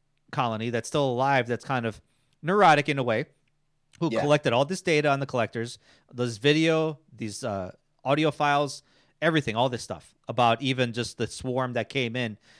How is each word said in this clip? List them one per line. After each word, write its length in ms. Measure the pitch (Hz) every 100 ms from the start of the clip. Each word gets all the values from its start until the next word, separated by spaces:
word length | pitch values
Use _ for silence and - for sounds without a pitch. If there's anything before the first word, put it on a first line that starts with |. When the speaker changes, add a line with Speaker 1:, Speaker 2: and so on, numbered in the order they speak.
| _ _ -
Speaker 1:
colony 380 | - 120 110 117
that's 180 | 117 -
still 220 | 156 139
alive, 380 | 120 135 135 117
that's 180 | 117 -
kind 200 | 131 117
of 140 | - _ _ _ _
neurotic 460 | 151 208 185 147 143
in 100 | 139
a 40 |
way, 220 | 120 113 151 _ _ _ _ _ _ -
who 100 | 165
Speaker 2:
Yeah. 100 | 113
Speaker 1:
collected 320 | 147 147 139
all 120 | 117 139
this 160 | 185
data 280 | - 151 147
on 100 | 139
the 60 | 139
collectors, 540 | 127 110 117 117 - _ _ _
this 240 | 123 123 107
video, 600 | 139 156 160 160 160 147 _ 113
these, 280 | 113 101
uh, 280 | 123 98 92 - _ _
audio 260 | 131 147 156
files, 540 | - 147 143 143 - _ _ _ -
everything, 340 | 160 160 131 110
all 120 | 131
this 140 | 120
stuff 300 | - 85 - _ -
about 340 | 113 120 117
even 320 | 135 131 123
just 240 | 117 110 -
the 80 | 113
swarm 460 | - 131 127 127
that 160 | 120 107
came 260 | 139 120 123
in 220 | 117 104 _